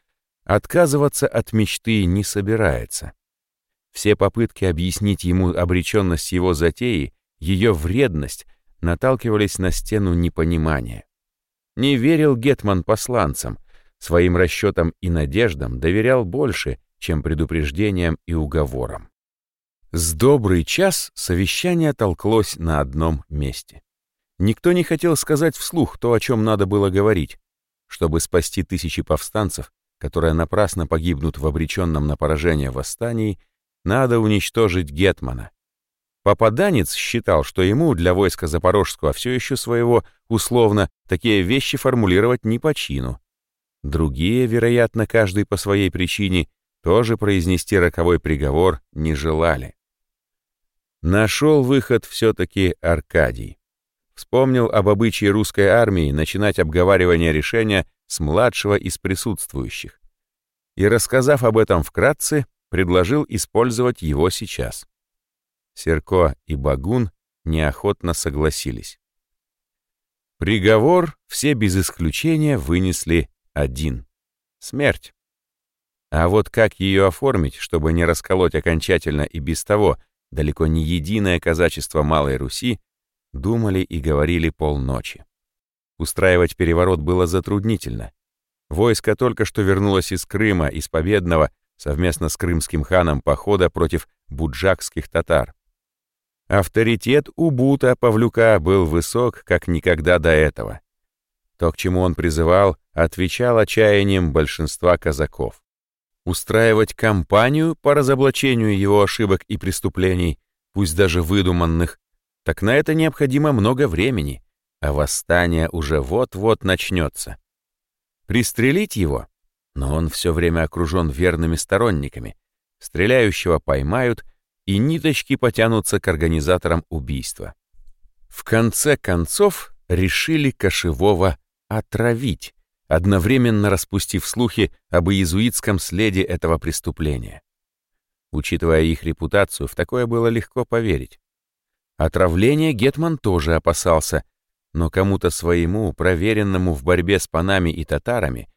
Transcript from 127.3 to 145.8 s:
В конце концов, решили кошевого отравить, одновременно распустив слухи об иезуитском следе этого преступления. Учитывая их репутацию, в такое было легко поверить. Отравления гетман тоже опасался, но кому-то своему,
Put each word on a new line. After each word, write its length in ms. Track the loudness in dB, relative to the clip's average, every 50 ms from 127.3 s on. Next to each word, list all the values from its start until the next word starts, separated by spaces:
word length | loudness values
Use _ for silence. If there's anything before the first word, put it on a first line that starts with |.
| -12 -12 -14 -16 -16 _ _ _ _ -20 -20 -20 -20 _ -20 _ _ _ -20
В 160 | _ -20 -18 -4
конце 540 | -2 0 2 2 0 -2 -2 0 0 0
концов, 720 | 0 0 -2 -2 0 -2 -2 0 2 2 2 2 -2 -12 -18 -20 -20 _
решили 640 | -2 0 0 0 0 0 -2 -2 -2 0 0 0 -2
кошевого 880 | -2 0 -2 -2 0 0 -2 -2 -2 2 2 2 4 4 2 0 0 -4 _ _ _ _ _ _
отравить, 840 | -6 -6 -6 _ -4 -2 0 0 0 -2 -2 -4 -6 -6 -10 -18 -20 _ _ _ _ _ _
одновременно 800 | -2 0 2 2 2 2 2 4 2 2 4 4 4 2 2 2 2
распустив 560 | 0 0 -2 -4 -4 -4 -2 -2 -4 -6 -4
слухи 460 | -4 -2 -2 -2 0 2 0 0 0 -2 _ _ _
об 220 | 0 0 2 2
иезуитском 680 | 2 2 2 0 0 0 0 0 -2 -2 -2 -2 -2 -2
следе 440 | -4 -4 -2 0 0 2 2 0 -2
этого 340 | -2 -4 -4 -2 -2 -2
преступления. 840 | -2 -2 -6 -8 -6 -8 -8 -6 -4 -4 -4 -4 -4 -8 -12 -16 -20 _ _ _ _ _ _ _ _ _ _ _ _ _ _ _ _ _ _
Учитывая 500 | -6 -6 -4 -4 -4 0 2 2 4 4
их 220 | 4 2 0 -2 -4
репутацию, 640 | -6 -6 -4 -6 -2 0 0 0 0 -2 -8 -8
в 80 | -8 -4
такое 320 | -6 -4 -4 -2 -4 -2
было 200 | -2 -2 0 0
легко 380 | 0 0 -2 -4 -4 _ -6 -4
поверить. 540 | -2 -2 -2 0 0 -2 -2 -4 -10 -16 _ _ _ _ _ _ _ _ _ _ _ _ _ _ _ _
Отравления 760 | -2 -2 0 2 2 2 2 2 2 2 2 2 2 0 0 0
гетман 440 | 0 0 0 0 0 -2 -4 -4
тоже 380 | -2 -2 0 0 0 0 0 0
опасался, 680 | 2 2 0 -2 0 2 2 2 2 2 -2 -4 -4 -4 _ _ _ _ _ _ _ _ _ -4
но 160 | -4 -2 0
кому-то 400 | 0 0 2 2 0 0 0 -2
своему, 640 | -2 -2 -2 0 0 2 0 0 -2 -2